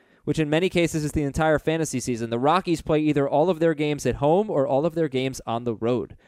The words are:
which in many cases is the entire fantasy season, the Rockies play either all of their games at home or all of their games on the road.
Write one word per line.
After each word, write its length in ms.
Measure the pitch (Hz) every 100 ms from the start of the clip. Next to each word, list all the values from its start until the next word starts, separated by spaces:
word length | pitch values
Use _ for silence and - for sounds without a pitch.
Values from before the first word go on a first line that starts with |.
| _ _
which 140 | - 147
in 100 | 151
many 220 | 151 185
cases 340 | 180 165 160
is 80 | 147
the 120 | 156
entire 340 | 143 135 160 147
fantasy 420 | - 160 156 127
season, 300 | 123 117 117
the 80 | 117
Rockies 420 | 139 175 180 160
play 200 | - 156
either 280 | 151 143 139
all 220 | 143 170
of 100 | 160
their 140 | 165
games 320 | 147 151 143 127
at 80 |
home 340 | 113 143 175 214
or 180 | 151 131
all 200 | 131 165
of 80 |
their 140 | 160 160
games 340 | 127 131 127 -
on 180 | 117
the 100 | 120
road. 420 | 107 113 123 80 -